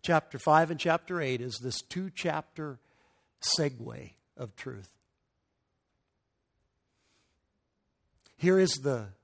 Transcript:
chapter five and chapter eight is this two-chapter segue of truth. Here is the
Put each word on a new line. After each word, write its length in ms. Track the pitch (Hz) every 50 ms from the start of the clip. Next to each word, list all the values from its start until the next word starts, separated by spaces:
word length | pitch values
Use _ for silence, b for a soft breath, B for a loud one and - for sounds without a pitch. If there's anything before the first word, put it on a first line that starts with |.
| -
chapter 340 | - 170 160 - - -
five 320 | 123 - 156 151 160 165 156
and 100 | 170 139
chapter 400 | - 170 160 170 _ - 180 175
eight 220 | 151 131 127 117
is 160 | 120 127 110 - 123
this 180 | 127 117 -
two-chapter 960 | - _ - 180 190 190 - - - 170 151 156 151 _ _ - 156 147 131 - _ _ _ _ _ _ _ _ _ _ _ _
segue 680 | - - - - 156 143 131 117 113 - 57 - - - _ _ _ _ _
of 180 | - 127 107 _
truth. 360 | - - 135 120 101 95 - _ _ _ _ _ _ _ _ _ _ _ _ _ _ _ _ _ _ _ _ _ _ _ _ _ _ _ _ _ _ _ _ _ _ _ _ _ _ _ _ _ _ _ _ _ _ _ _ _ _ _ _ _ _ _ _ _ _ _ _ _ _ _ _ _ _ _ b b
Here 220 | _ 156 180 185 190
is 120 | 190 180 - 135 135
the 240 | 143 131 117 107 98 95 _